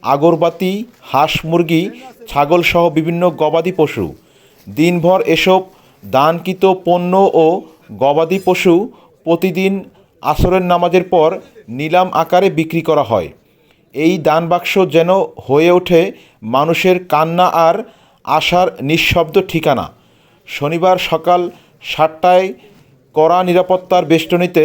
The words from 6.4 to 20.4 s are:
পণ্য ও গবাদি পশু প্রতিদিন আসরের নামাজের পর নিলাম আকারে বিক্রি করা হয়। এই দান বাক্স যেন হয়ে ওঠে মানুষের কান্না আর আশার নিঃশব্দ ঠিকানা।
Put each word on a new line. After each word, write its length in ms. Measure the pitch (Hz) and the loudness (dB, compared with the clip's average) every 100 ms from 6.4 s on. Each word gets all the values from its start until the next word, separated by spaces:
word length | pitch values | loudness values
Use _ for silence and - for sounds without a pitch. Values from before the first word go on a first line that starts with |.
| 170 185 190 185 | -6 0 0 0
পণ্য 280 | 170 180 175 185 196 | 0 -2 0 2 2
ও 120 | - 160 185 - _ _ 107 | 4 2 0 -6 _ _ -4
গবাদি 360 | 135 147 165 185 | 0 0 0 -2
পশু 300 | 185 180 190 170 240 - _ _ | 0 0 2 2 0 -10 _ _
প্রতিদিন 480 | - 165 190 175 190 196 175 _ _ _ | -2 -2 0 -2 -2 -4 -10 _ _ _
আসরের 420 | 131 147 180 185 180 | -6 0 2 0 0
নামাজের 320 | 175 175 180 | 0 2 0
পর 240 | 175 180 156 185 - - - | 0 2 2 0 -12 -20 -14
নিলাম 400 | 120 151 175 185 165 | -10 -2 0 0 -2
আকারে 260 | 165 180 196 156 | 0 2 2 0
বিক্রি 240 | 160 165 | -4 -4
করা 220 | 160 151 120 | 0 0 0
হয়। 180 | 110 78 - _ _ _ _ _ | -2 -2 -12 _ _ _ _ _
এই 200 | 123 160 180 | -2 0 0
দান 240 | 151 156 170 | 0 0 0
বাক্স 240 | 175 - 202 180 | -4 -2 -2 2
যেন 160 | 151 165 190 185 - - | 2 2 0 -2 -8 -2
হয়ে 240 | 139 165 175 | 2 4 2
ওঠে 220 | 180 170 190 - _ _ 107 | 2 0 0 -6 _ _ -4
মানুষের 420 | 127 151 165 185 180 180 | -2 0 0 0 0 0
কান্না 340 | 151 160 170 180 - 165 | -2 0 0 0 2 2
আর 100 | 196 240 _ _ _ | 0 -4 _ _ _
আশার 440 | - 151 151 175 185 - 135 | -4 -2 0 0 0 -2 -4
নিঃশব্দ 480 | 160 - 175 160 196 190 | -2 0 -2 0 0 -2
ঠিকানা। 380 | 170 156 127 90 _ _ _ _ _ | -4 -2 -2 -4 _ _ _ _ _